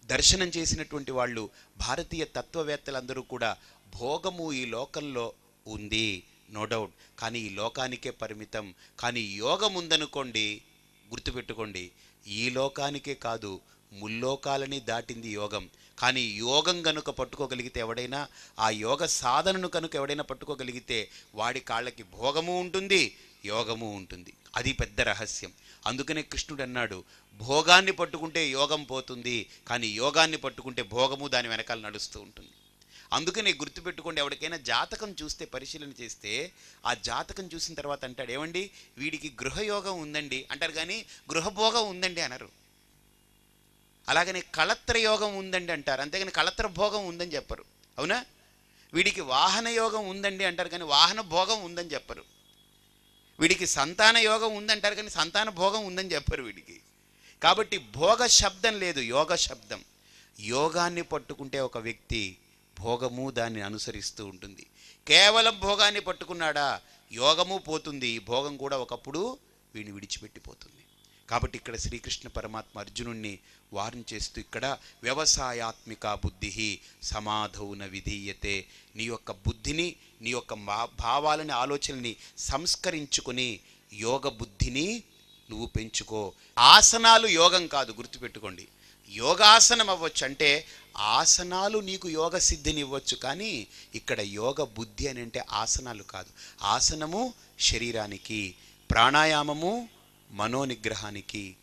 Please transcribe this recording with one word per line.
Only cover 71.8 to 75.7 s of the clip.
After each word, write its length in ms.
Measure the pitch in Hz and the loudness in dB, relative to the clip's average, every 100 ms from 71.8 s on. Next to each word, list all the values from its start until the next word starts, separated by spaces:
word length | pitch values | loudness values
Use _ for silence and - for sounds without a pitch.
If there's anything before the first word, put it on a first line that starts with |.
| - 120 127 - 120 | -6 -8 -8 -8 -8
పరమాత్మ 520 | 113 107 110 107 110 | -10 -8 -10 -12 -14
అర్జునుణ్ణి 580 | 101 104 120 113 107 95 - - _ | -12 -10 -8 -8 -10 -12 -18 -20 _
వార్న్ 320 | 98 107 120 113 | -6 -6 -8 -12
చేస్తూ 280 | 110 - - | -10 -8 -10
ఇక్కడ, 380 | 107 113 131 131 - - | -10 -6 -4 -6 -10 -8
"వ్యవసాయాత్మిక 1120 | 117 139 156 147 131 120 113 | -4 0 2 2 0 -4 -6